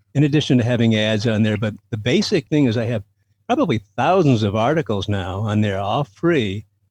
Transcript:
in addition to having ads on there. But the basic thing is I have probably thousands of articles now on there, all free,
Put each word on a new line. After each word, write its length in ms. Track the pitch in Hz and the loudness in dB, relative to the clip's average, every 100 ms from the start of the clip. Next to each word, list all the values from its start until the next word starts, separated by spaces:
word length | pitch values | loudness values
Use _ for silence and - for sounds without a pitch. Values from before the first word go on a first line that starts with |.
| _ | _
in 80 | 139 | 0
addition 360 | 147 151 - 127 | 2 2 2 2
to 60 | |
having 300 | 113 120 113 | 2 2 2
ads 320 | 110 107 110 117 | 2 2 0 0
on 160 | 107 | 2
there. 140 | 107 104 | 0 0
But 180 | 110 104 - | -4 -6 -10
the 80 | 110 | -6
basic 480 | 123 180 - 185 - | -2 0 0 -2 0
thing 200 | 151 131 | 0 2
is 100 | 113 | 0
I 80 | |
have 180 | 113 113 - _ _ _ - | -2 -6 -8 _ _ _ -4
probably 340 | 269 202 107 - - | -2 0 -2 -4 -4
thousands 480 | 143 190 147 117 | 0 4 4 4
of 100 | 107 | 2
articles 540 | 107 117 160 120 101 92 | 0 0 0 -2 -4 -2
now 320 | 98 92 95 | -4 -4 -4
on 200 | 107 107 | -2 0
there, 180 | 104 95 | 0 -2
all 260 | 101 123 | -4 -4
free, 600 | 147 - 170 160 104 104 - _ _ | -6 -4 0 0 -2 -6 -12 _ _